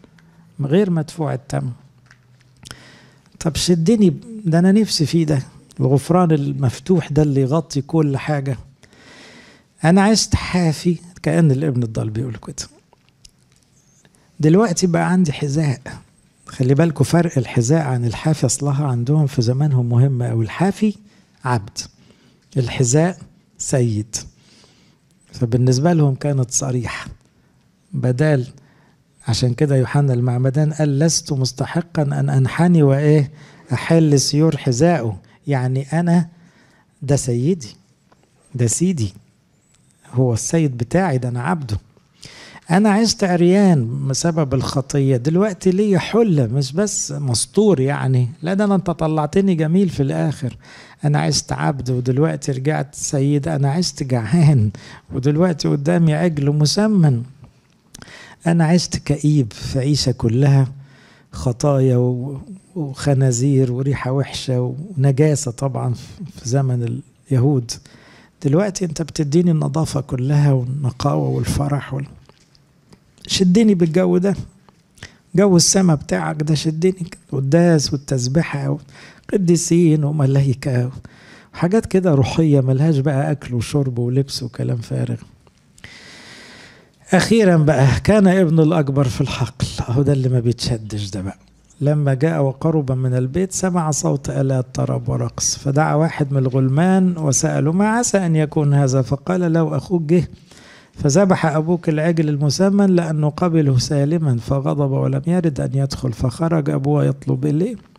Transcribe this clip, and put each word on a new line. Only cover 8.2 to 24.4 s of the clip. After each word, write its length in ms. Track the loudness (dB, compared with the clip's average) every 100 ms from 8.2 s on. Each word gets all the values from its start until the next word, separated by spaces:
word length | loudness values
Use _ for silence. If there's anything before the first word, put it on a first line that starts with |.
| -4 -4 -4 -8 -12 _ -20 _ -20 -20 -20 -20 -20 -20 _ _
انا 180 | 2 4
عشت 320 | 4 2 0
حافي، 640 | -4 -2 0 0 0 -2 -4 -6 -8
كأن 280 | -2 2 4
الابن 320 | 2 0 -2
الضال 280 | -4 -4 -6
بيقول 260 | -6 -6 -10 -14
كده، 220 | -16 -16 _ _ _ _ _ -20 _ _ _ _ _ _ _ _ _ _ 0
دلوقتي 460 | 4 4 4 0 0
بقى 240 | 0 2
عندي 220 | 2 0
حذاء. 480 | -2 -4 -2 -2 -4 -8 -18 -20 _ _ _ -10
خلي 280 | -2 0
بالكوا 300 | 2 2 0
فرق 340 | 2 2 2 -2
الحذاء 440 | -2 0 2 2
عن 220 | 0 -2
الحافي، 420 | -4 -2 -2 0 -2
اصلها 400 | -2 -2 -2 -2
عندهم 400 | -2 0 0 0
في 160 | 0
زمانهم 460 | 0 0 0 0 2
مهمة 380 | 2 2 2 -2
أوي. 180 | -2
الحافي 500 | -2 -2 -2 0 -2 -2 _ _ _ _
عبد، 340 | -4 -4 -4 -14 -14 _ _ _ _ _ _ -4
الحذاء 640 | -2 0 2 2 2 -2 -14 _ _ -16
سيد. 580 | -4 0 0 -2 -6 -10 -14 _